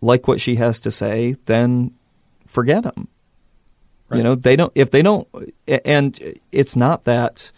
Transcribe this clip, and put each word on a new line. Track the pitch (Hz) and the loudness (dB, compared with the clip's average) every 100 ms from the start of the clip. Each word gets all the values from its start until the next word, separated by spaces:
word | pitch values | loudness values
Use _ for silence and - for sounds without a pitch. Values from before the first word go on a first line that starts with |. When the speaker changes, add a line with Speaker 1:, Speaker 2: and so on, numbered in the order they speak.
Speaker 1:
like | 113 165 - | 2 2 2
what | - | -2
she | - 117 | -2 0
has | 117 113 | 0 -2
to | 107 | -6
say, | - 101 110 120 135 | -6 -6 -4 -4 -6
then | - 113 120 123 123 - _ _ _ _ - | -2 0 2 0 -2 -8 _ _ _ _ -8
forget | - 120 180 | -4 0 0
'em. | 240 - - _ _ _ _ _ _ _ _ _ _ | -2 -10 -16 _ _ _ _ _ _ _ _ _ _
Speaker 2:
Right. | 117 | -2
Speaker 1:
You | |
know, | 117 | 0
they | 127 123 135 | 2 4 4
don't, | 175 | 2
if | - 135 | 2 2
they | 139 | 4
don't, | 180 214 - - - - - | 4 2 -4 -16 -18 -18 -4
a-, | 135 - | -4 0
and | 147 139 - - - _ | 0 0 -4 -14 -16 _
it's | 131 135 | -2 0
not | 127 123 165 | 0 0 0
that | - 120 120 - - | -2 -2 -2 -6 -20